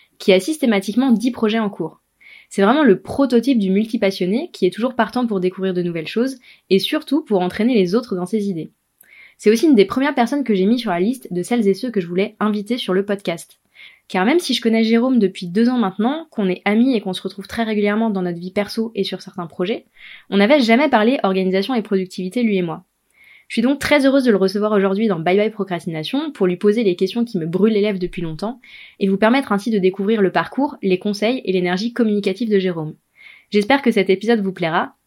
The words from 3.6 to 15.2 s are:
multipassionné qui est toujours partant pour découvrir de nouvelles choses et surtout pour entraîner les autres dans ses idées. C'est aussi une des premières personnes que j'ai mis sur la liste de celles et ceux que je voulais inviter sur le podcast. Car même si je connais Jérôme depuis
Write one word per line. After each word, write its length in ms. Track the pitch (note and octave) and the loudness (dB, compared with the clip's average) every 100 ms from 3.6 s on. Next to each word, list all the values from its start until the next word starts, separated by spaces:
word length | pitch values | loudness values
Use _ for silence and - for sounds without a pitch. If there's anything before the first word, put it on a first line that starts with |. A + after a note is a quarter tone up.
| G3 | 2
multipassionné 840 | F#3+ A3 A#3 G3 F#3+ F3+ A3 E4+ | 0 0 -2 -2 -2 -2 -2 -4
qui 120 | - F3+ | -2 -2
est 80 | |
toujours 220 | F3+ A#3+ A#3+ | 0 -2 -2
partant 320 | A3 B3 A#3+ | -2 -2 -2
pour 140 | G3+ | -2
découvrir 320 | F3+ F#3 F#3+ | -2 -2 -4
de 80 | F3+ | -2
nouvelles 260 | F3 E3 D#3 | -4 -6 -6
choses 320 | - C4 C4 - - - | -4 -4 -6 -16 -20 0
et 100 | F#3+ | 0
surtout 420 | - - - C#4+ | 0 -4 -2 -4
pour 200 | D#4 G3 | 0 -2
entraîner 320 | F3+ - A3+ | 0 0 0
les 220 | A#3+ F3+ G#3 | 2 2 0
autres 200 | - F#3 | -2 -6
dans 100 | F3+ | -4
ses 220 | A3 G3+ | -4 -4
idées. 240 | E3+ - _ _ _ _ - - _ | -6 -10 _ _ _ _ -20 -20 _
C'est 140 | G#3 | 2
aussi 140 | A3+ E4 | 4 6
une 100 | A#3+ | 6
des 80 | |
premières 320 | F#3+ - C#4 C#4+ | 4 2 -2 0
personnes 300 | A#3 C#4+ C4+ | 0 0 0
que 100 | G3+ | 0
j'ai 100 | F#3+ | 2
mis 140 | B3 | 0
sur 120 | A3+ | 0
la 100 | F3 | -2
liste 320 | F#3+ C4 - | -2 -4 -6
de 100 | F3 | -6
celles 240 | F3+ A#3+ G3 | -2 0 2
et 60 | |
ceux 180 | G3 B3+ | 0 -2
que 80 | A3+ | -4
je 80 | F3 | -2
voulais 300 | F3 G#3+ - | -2 -4 -2
inviter 380 | G#3 G#3 G3+ A#3+ | -2 -2 -4 -4
sur 160 | - | -2
le 100 | F#3 | -2
podcast. 560 | G3+ G3+ - E3+ - _ _ _ - _ - | -2 -4 -6 -8 -10 _ _ _ -20 _ -6
Car 180 | F#3 G3 | 0 2
même 140 | E4 | 2
si 140 | F4 | 0
je 80 | A#3+ | -2
connais 240 | A#3 A3+ A3+ | 0 2 2
Jérôme 340 | A#3 B3+ | 2 2
depuis 280 | B3+ | 2